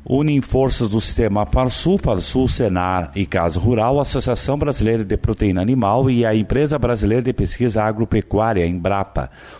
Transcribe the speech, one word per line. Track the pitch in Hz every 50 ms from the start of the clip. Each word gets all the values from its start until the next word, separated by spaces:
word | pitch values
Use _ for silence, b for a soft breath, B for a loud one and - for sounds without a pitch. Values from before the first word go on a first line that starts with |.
| -
unem | - 127 139 151 151 147 135
forças | - - 127 131 135 127 - - 120
do | 101 107 113
sistema | - - - - 113 101 101 104 104
Farsul, | - - 127 127 123 - - - 170 196
Farsul, | 196 - 131 104 87 - - - 131 131
Senar | - - - 123 98 92 87 90 92 92 92 82 71 -
e | 98 95
Casa | - - 90 85 85 78 90
Rural, | 104 120 120 107 110 123 139
a | 147 131
Associação | - - 127 - 127 117 - - 135 139 147
Brasileira | 147 147 123 - 107 113 117 113 104
de | 95 107
Proteína | - - 113 104 - 110 101 92 90
Animal | 92 117 131 127 101 98 110 131 135
e | 135 123 120 117
a | 110 110
Empresa | 110 104 - - 135 151 139 151
Brasileira | 135 123 120 120 101 104 101 113 127 120
de | 127 -
Pesquisa | - 98 85 - - 123 120 101 110 107
Agropecuária, | 110 107 110 113 - - 107 - - 101 104 110 117 107 90 85
Embrapa. | 85 90 87 85 95 98 98 95 - - 73 65 B B B B B B